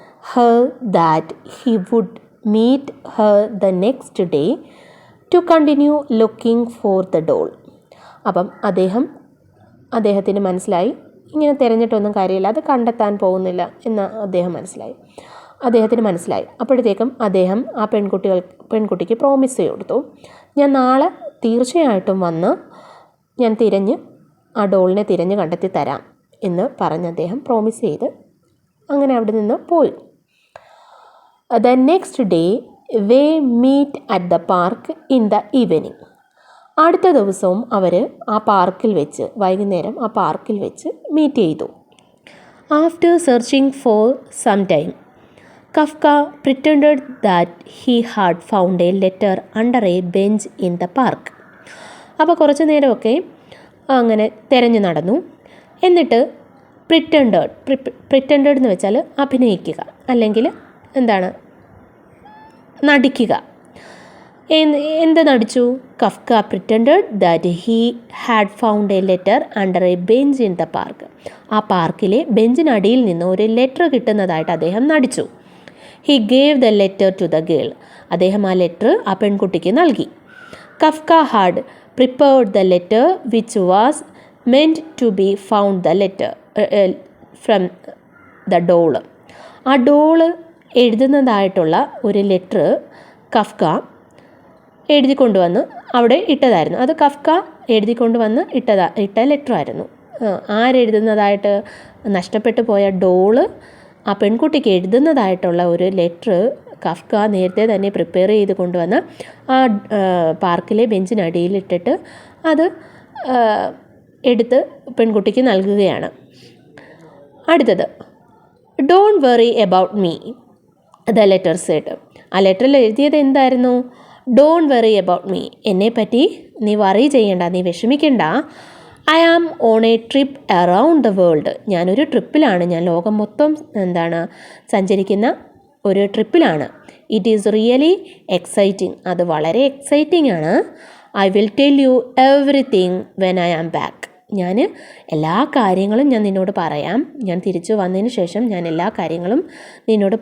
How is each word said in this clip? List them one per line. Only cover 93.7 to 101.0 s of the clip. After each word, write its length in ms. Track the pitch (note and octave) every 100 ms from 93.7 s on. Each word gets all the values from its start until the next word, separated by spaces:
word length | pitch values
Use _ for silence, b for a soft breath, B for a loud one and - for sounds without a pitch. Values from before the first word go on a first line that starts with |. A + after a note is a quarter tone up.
| G3 - - _ b b b b _ _ _ -
എഴുതി 240 | D4 C4
കൊണ്ടുവന്ന് 500 | C4+ B3 F#3+ F3 G3 - - - B3
അവിടെ 300 | A#3 D4 G#4+
ഇട്ടതായിരുന്നു. 500 | C#4 B3+ F#3 D#3 -
അത് 180 | B3+ D#4+ D4
കഫ്ക 360 | C#4+ - E4+ - - -
എഴുതി 240 | A3 G#3
കൊണ്ടുവന്ന് 520 | A#3 A#3 A#3 G#3+ A#3+ F#4+
ഇട്ടതാ, 380 | B3 - G3+ E3+ -
ഇട്ട 220 | G3 A3
ലെറ്റർ 320 | C4 C#4+ C#4+
ആയിരുന്നു. 320 | G3 C#3 A2+ - - _ -
ആ, 300 | A3 F#3 -
ആരെഴുതുന്നതായിട്ട്? 1080 | G#3 B3 B3+ A3+ G#3+